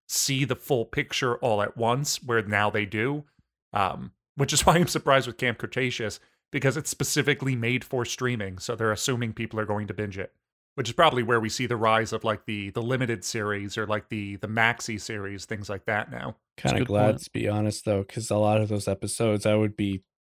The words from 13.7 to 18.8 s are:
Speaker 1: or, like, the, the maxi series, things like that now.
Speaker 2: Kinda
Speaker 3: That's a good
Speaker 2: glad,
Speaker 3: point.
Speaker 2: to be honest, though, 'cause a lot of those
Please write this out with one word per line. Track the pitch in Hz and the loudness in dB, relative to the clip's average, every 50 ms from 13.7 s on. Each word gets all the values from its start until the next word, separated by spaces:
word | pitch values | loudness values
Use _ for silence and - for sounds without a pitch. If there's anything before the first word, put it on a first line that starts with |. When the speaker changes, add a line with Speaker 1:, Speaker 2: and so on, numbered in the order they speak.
| - | -6
Speaker 1:
or, | 113 107 | -6 -4
like, | 98 107 107 - - | -2 -2 -4 -4 -6
the, | 113 107 101 101 101 | -8 -6 -6 -8 -8
the | 95 - 104 | -8 -8 -2
maxi | 110 113 110 117 117 - - - 110 98 | 2 4 4 4 2 0 -4 -8 -6 -6
series, | - - 113 104 98 98 101 95 - | -6 -8 -8 -8 -8 -8 -10 -10 -8
things | - 110 101 104 - | -8 -8 -8 -6 -8
like | 101 95 - | -8 -6 -4
that | - 107 104 117 - | -2 -2 -2 -2 -4
now. | 127 120 135 127 113 _ _ _ _ | -8 -8 -8 -10 -10 _ _ _ _
Speaker 2:
Kinda | - | -4
Speaker 3:
That's | - 135 | 0 2
a | 127 - | 2 2
good | 127 | 2
Speaker 2:
glad, | 120 104 104 104 107 | 2 4 4 4 4
Speaker 3:
point. | - - - | 4 2 -4
Speaker 2:
to | - | -8
be | - 110 113 104 | -4 -2 0 0
honest, | 104 107 107 107 104 - - | 0 2 0 0 -2 -2 0
though, | 110 104 98 | 0 0 0
'cause | 98 - - 117 110 - | 0 -2 -6 -8 -2 0
a | 104 107 | 2 4
lot | 107 104 107 110 | 4 4 4 4
of | 107 104 | 2 2
those | 107 101 | -2 -2